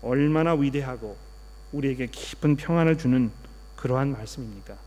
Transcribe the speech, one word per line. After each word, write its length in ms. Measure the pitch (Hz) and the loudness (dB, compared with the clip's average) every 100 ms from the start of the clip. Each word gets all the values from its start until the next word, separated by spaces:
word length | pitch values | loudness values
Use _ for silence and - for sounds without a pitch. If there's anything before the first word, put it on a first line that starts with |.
얼마나 520 | 113 131 147 156 165 | 0 2 4 4 4
위대하고 600 | 160 143 139 135 127 110 98 - - - - - | 4 2 0 -4 -8 -10 -12 -16 -20 -20 -20 -10
우리에게 360 | 143 139 127 123 | -4 -2 -2 -4
깊은 460 | - - - 151 147 | -6 -12 -2 2 2
평안을 400 | - 170 160 160 | 2 4 4 4
주는 340 | 127 127 117 - - - - - | 4 4 2 -2 -18 -18 -20 -8
그러한 340 | 131 127 139 | -2 0 0
말씀입니까? 640 | 127 107 - 117 101 - 101 | -2 -8 -10 -12 -12 -16 -18